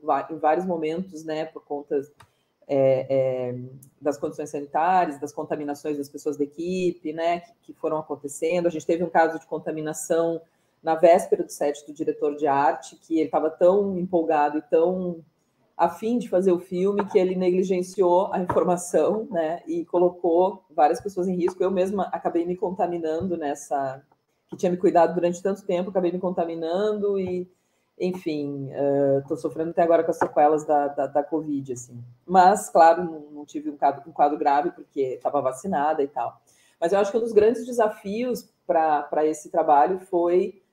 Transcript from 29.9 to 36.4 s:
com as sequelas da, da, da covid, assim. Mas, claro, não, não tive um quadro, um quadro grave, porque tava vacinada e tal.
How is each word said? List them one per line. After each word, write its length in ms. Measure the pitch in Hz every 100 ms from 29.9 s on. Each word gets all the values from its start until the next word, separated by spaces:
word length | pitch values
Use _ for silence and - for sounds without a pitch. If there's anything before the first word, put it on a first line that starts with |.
| 165
com 80 | 165
as 60 | 165
sequelas 480 | - - 147 151 151
da, 220 | 147 143
da, 200 | 143 135
da 160 | 147
covid, 500 | 143 156 156 143 135
assim. 300 | 123 - 120 - - -
Mas, 440 | 185 180 202 -
claro, 340 | 180 160 170
não, 160 | 175 156 147
não 140 | 147 147
tive 240 | 151 151
um 80 | 147
quadro, 320 | 143 135 -
um 40 |
quadro 240 | 156 147 147
grave, 340 | 147 143 170
porque 480 | - - 143 131 117
tava 200 | 135 139
vacinada 640 | 131 131 196 160 147 151
e 40 | 139
tal. 320 | - 117 -